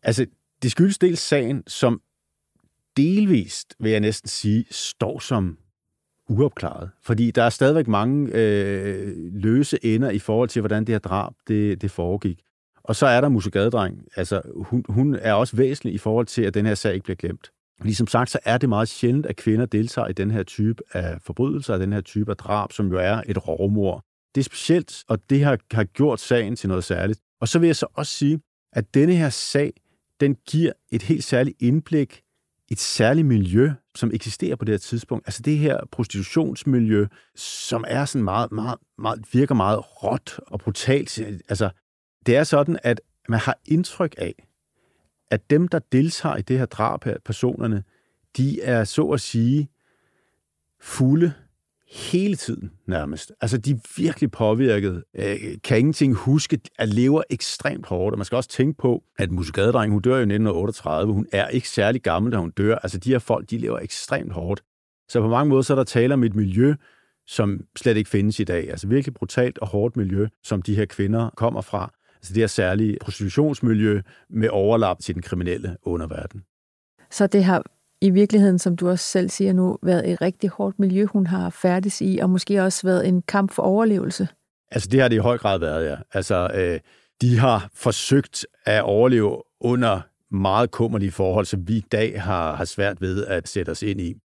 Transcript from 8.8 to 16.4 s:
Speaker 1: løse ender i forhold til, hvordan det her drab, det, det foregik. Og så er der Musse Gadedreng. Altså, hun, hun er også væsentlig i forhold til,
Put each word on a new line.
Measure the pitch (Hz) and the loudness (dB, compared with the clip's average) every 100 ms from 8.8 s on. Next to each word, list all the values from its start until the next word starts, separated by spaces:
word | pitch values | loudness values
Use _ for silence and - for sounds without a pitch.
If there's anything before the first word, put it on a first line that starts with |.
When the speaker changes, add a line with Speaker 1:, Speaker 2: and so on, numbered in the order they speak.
| 98 95 101 87 85 | -4 -6 -8 -10 -10
Speaker 1:
løse | 98 101 120 143 - | -4 2 2 2 0
ender | 117 110 135 | 0 0 0
i | 104 | -2
forhold | - 110 120 | 0 0 0
til, | - | 0
hvordan | 104 107 | 0 -2
det | 110 | 0
her | 110 | -2
drab, | - 95 - - _ | -2 -4 -4 -10 _
det, | 107 104 92 | 0 0 -2
det | 101 | -4
foregik. | - 87 101 101 87 _ _ _ _ | -4 -4 -2 -4 -6 _ _ _ _
Og | - 110 | -6 2
så | 139 | 4
er | 120 | 6
der | 143 | 4
Musse | 123 95 | 2 2
Gadedreng. | 98 107 117 95 95 - - | 0 2 0 -2 -6 -14 -8
Altså, | 92 98 - - | -4 -4 -6 -12
hun, | 104 120 - | -4 -4 -2
hun | 104 139 | 0 0
er | 131 110 | 0 2
også | 104 120 113 | 2 2 2
væsentlig | 131 139 123 | 0 0 -6
i | 98 | -4
forhold | - 110 117 | -2 0 0
til, | - | 0